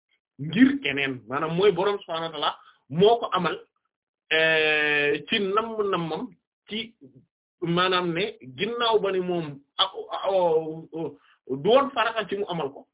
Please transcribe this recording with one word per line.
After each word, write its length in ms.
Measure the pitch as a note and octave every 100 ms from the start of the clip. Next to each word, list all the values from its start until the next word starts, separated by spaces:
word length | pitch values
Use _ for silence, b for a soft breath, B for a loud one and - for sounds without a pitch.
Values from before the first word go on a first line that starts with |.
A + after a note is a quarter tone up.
| _ _ _ -
ngir 400 | D3 G3 C4 C#4+
keneen. 400 | C#3+ C#3 C#3 B2+ G#2+
Maanaam 260 | C3+ D#3+ E3+
mooy 160 | G#3
Boroom 260 | F#3+ G3+ G3+
subhaanahu 320 | - E3 E3
wa 60 | D#3
ta'aala 200 | D#3 - b b b
moo 300 | D3 G3+ A#3
ko 100 | A3+
amal, 240 | F#3 E3+ F#3+ - _ _ _ _ _ -
euh, 880 | D#3 D#3+ D#3+ D#3 D3+ D3+ D3 D3 D3+ D3
ci 120 | A3
namm-nammam, 880 | F#3+ G3+ A3+ A3 G3+ F#3 E3 D#3+ B3 - _ _ -
ci 260 | G#3+ A3+ _ C4+ - _ _ _ -
maanaam 520 | E3+ E3+ F#3 F3+ F3+
ne 240 | E3 G#3+ - B2+ B2+
ginnaaw 420 | G3+ A#3+ A3+ G#3
ba 140 | G3
ni 80 | F#3
moom 400 | F3+ F3 D3+ C#3+ _ -
ak, 120 | F#3+ - - E3 F#3 F#3+ F3 D#3+ D#3+ D#3+ D#3+ D#3+ D#3 - b b -
du 200 | C3+ D#3
woon 220 | B3+ C4
farata 360 | B3+ A3 A3+ G#3
ci 80 | G3
mu 80 | G3+
amal 240 | E3+ C#3+
ko, 160 | - -